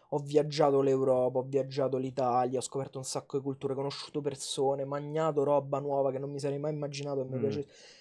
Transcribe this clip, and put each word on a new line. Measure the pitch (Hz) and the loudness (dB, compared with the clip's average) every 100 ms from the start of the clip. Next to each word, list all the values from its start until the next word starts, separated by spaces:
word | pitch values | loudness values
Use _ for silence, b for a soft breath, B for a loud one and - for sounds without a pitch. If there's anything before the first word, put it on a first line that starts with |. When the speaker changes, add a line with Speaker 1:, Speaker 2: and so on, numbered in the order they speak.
| b | b
Speaker 1:
Ho | 147 | -4
viaggiato | 143 147 147 143 147 139 | 2 2 2 4 6 6
l'Europa, | 135 135 131 127 127 131 | 4 4 4 4 4 0
ho | |
viaggiato | 131 135 135 135 131 131 | 0 -2 0 -2 0 0
l'Italia, | 131 127 127 127 127 127 | -2 0 2 2 2 -2
ho | |
scoperto | - 139 135 135 | -4 -6 -6 -8
un | |
sacco | 131 139 - 139 | -6 -8 -4 -4
di | |
culture, | 139 135 139 | -4 -4 -4
conosciuto | 135 139 - - 151 | -2 -4 -6 -8 -4
persone, | 143 135 - - 135 139 | -4 -6 -6 0 0 0
mangiato | 139 143 147 151 160 147 | -4 -4 -4 0 0 2
roba | 139 143 139 139 | 4 2 2 -4
nuova | 143 139 135 | 0 2 2
che | 131 | 0
non | 143 | -6
mi | 143 | -4
sarei | 139 143 | -4 -2
mai | 151 | -4
immaginato | 151 147 139 143 139 | -4 -6 -6 -4 -4
che | 131 | -4
mi | 131 | -2
Speaker 2:
Mm. | |
Speaker 1:
piace. | 113 143 - b b b | -2 -2 -6 b b b